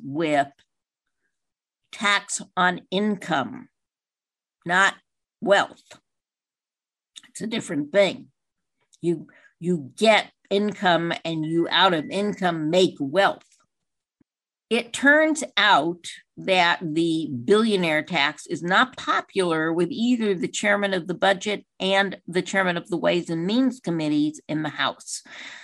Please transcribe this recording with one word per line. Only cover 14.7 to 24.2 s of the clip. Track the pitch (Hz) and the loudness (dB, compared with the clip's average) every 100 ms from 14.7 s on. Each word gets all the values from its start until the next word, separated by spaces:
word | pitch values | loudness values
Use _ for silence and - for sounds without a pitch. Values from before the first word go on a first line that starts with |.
| 226 233 | -4 -4
turns | - 277 302 311 302 254 - | 0 4 6 4 0 -2 2
out | 208 170 160 175 - - _ - | 4 4 2 -4 -10 -18 _ -8
that | 165 185 170 - | 0 2 2 2
the | 170 156 170 160 156 127 120 | -2 0 0 0 -4 -4 2
billionaire | 208 226 196 170 151 | 2 4 0 2 0
tax | 147 165 143 147 - | 0 0 0 -2 -10
is | 147 | -6
not | 170 196 254 - | 0 2 2 -2
popular | - 392 - 196 175 160 160 | -4 -4 -4 -2 0 0 0
with | 165 175 | 0 -2
either | 190 240 247 220 | -2 0 0 0
the | 180 - | -2 -4
chairman | - 208 202 196 190 | -2 0 0 0 -2
of | 160 | -4
the | |
budget | 180 190 185 214 202 - - | -2 0 0 -2 -6 -8 -6
and | 190 196 196 - - | 0 0 0 -4 -6
the | 175 | -4
chairman | 180 196 185 175 | -2 0 0 -2
of | - | -4
the | 175 | -2
Ways | 170 175 170 | 0 0 -2
and | 165 175 | -4 -2
Means | 233 262 247 | 0 0 -2
Committees | - 170 151 151 | -4 -4 0 0